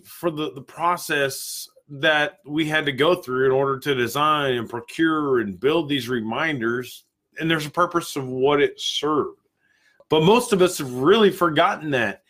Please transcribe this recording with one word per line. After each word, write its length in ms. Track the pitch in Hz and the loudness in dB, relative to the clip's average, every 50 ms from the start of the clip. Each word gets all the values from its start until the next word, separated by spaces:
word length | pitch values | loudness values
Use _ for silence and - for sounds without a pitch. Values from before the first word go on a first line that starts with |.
| - | -20
for 260 | - - - - 175 | -20 -12 -8 -6 -6
the, 220 | 156 147 156 139 | -4 -4 -6 -8
the 100 | 123 135 | -8 -12
process 1080 | 123 - - - 160 170 180 170 - - 156 143 139 135 131 - - - - - - - _ _ _ - | -16 -18 -10 -4 -2 -2 -2 -2 -4 -4 -2 -2 -2 -2 -4 -6 -12 -12 -12 -14 -14 -16 _ _ _ -18
that 520 | 143 135 151 160 156 151 147 147 - _ _ | -6 0 2 4 4 4 2 -2 -4 _ _
we 200 | 139 147 156 156 | -6 -4 -2 -2
had 200 | 151 156 156 147 143 | 0 0 0 0 0
to 40 | |
go 240 | 135 120 143 165 185 | 0 2 2 4 2
through 300 | 180 - 127 127 131 131 | 2 0 -4 -2 0 2
in 60 | 131 131 | 2 2
order 260 | 135 139 135 135 131 | 2 2 0 -2 -4
to 160 | - 151 139 | -2 -2 -2
design 600 | 123 120 113 120 143 151 151 151 147 143 135 123 | 0 -2 -2 0 0 2 2 2 2 0 0 -2
and 140 | 120 113 101 | -2 -4 -6
procure 720 | 117 120 117 - - - 165 160 160 156 151 143 131 120 | -8 -10 -12 -10 -4 -2 0 0 0 0 0 0 0 0
and 200 | 110 101 95 87 | 0 -2 -4 -2
build 280 | 123 139 160 170 156 139 | 0 0 0 0 0 -2
these 220 | 147 139 113 117 | -4 -4 -4 -4
reminders. 960 | 127 120 107 110 113 135 156 160 151 127 110 117 120 127 123 - - - - _ _ _ _ _ _ - | -4 -4 -4 -4 -4 -4 -4 -4 -4 -2 -4 -4 -4 -4 -8 -10 -14 -20 -20 _ _ _ _ _ _ -6
And 100 | 156 160 | -2 0
there's 180 | 165 156 147 147 | 0 0 -2 -4
a 40 | |
purpose 460 | - 170 180 175 170 170 160 - - 147 | -2 0 0 0 0 -2 -4 -4 -6 -8
of 100 | 135 127 | -6 -6
what 340 | 127 131 131 143 147 143 | -2 0 2 4 4 4
it 200 | 143 131 - - | 2 2 0 -4
served. 580 | - - - - - 151 156 143 147 - - _ _ _ _ _ _ _ _ _ _ _ _ _ _ - | -6 -6 -4 -2 -2 0 0 0 -2 -2 -6 _ _ _ _ _ _ _ _ _ _ _ _ _ _ 0
But 140 | 151 160 160 | 0 4 6
most 280 | 180 220 247 240 - | 6 6 4 4 2
of 100 | 214 175 | 2 4
us 160 | 180 175 175 - | 4 2 2 -2
have 120 | 151 127 | -8 -6
really 400 | 123 127 135 160 208 226 214 190 | -4 2 4 6 6 6 6 4
forgotten 600 | - - 175 170 151 156 170 196 214 - 156 151 | 4 2 0 0 2 2 2 2 0 -4 -4 -2
that, 320 | 139 123 113 101 95 - _ | -2 0 0 -2 -4 -8 _